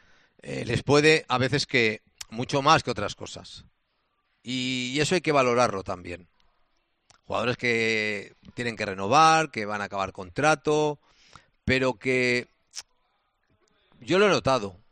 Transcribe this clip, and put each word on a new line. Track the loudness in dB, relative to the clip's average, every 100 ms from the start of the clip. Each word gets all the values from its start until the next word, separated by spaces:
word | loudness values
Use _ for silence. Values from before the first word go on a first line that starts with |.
| _ _ _ _
eh, | -10 -8 -4
les | -4
puede, | 2 4 6 4 2
a | -2
veces, | 0 -2 0
que | 2 2 0 _ -20 -16
mucho | -10 -4 0
más | 4 4
que | 2
otras | -6 -6 -8
cosas. | -14 -16 -18 -20 -20 _ _ _ _ _ _ _
Y, | -10 -6 -4 -4 -4 -2
y |
eso | 0 0
hay |
que | 2
valorarlo | 2 4 4 2 0
también. | -8 -10 -10 -14 -16 _ _ _ _ _ _ _ _ _ -8
Jugadores | -4 -2 -2
que | 0 0 0 0 -2 -4 -10 _ -18
tienen | -8 -8 -6
que | -6
renovar, | -4 0 4 6 4 0
que | -6 -6
van | -6
a | -6
acabar | -6 -6
contrato, | -8 -12 -2 0 2 0 0 -2 -6 _ _ _ -20 _ _ -2
pero | 0 0 -2
que | -2 0 0 0 -4 _ _ -20 -20 _ _ _ _ _ _ _ _ _ _ -14
yo | -2 4
lo | 4
he |
notado, | 4 2 0 -2 -12 _